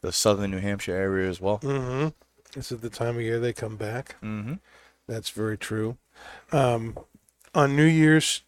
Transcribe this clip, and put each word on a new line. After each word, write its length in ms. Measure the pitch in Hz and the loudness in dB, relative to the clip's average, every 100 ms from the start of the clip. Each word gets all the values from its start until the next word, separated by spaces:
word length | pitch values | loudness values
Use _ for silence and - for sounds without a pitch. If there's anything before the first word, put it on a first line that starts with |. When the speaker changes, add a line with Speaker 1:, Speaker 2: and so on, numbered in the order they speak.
Speaker 1:
the 120 | 90 | -4
southern 380 | - 110 101 101 | 2 4 4 0
New 80 | 95 | -2
Hampshire 340 | 101 101 - | -2 -4 -4
area 340 | 92 95 95 95 | -2 0 0 0
as 120 | 87 | -2
well. 180 | 95 104 | -2 -2
Speaker 2:
Mm-hmm. 500 | 135 139 127 127 156 - _ _ _ | -2 -4 -4 -2 -2 -4 _ _ _
This 180 | 139 123 | -14 -10
is 80 | 117 | -10
the 100 | 113 | -10
time 260 | - 117 120 | -4 -4 -2
of 60 | |
year 160 | 113 117 | -2 0
they 120 | 120 | -2
come 240 | 113 110 107 | -4 -8 -6
back. 400 | 107 117 - - | -6 -6 -10 -12
Speaker 1:
Mm-hmm. 320 | 107 107 107 175 _ - _ _ - | -8 -8 -6 -10 _ -20 _ _ -10
Speaker 2:
That's 220 | 113 101 | -8 -8
very 280 | - 110 107 | -6 -4 -4
true. 400 | - 110 110 123 _ _ - - _ | -6 -4 -4 -6 _ _ -20 -20 _
Um, 460 | 151 127 117 113 - - _ _ _ _ | 2 4 2 -4 -10 -16 _ _ _ _
on 220 | - 139 143 | 2 4 6
New 80 | |
Year's, 580 | 156 160 156 156 - - | 6 8 8 6 4 -4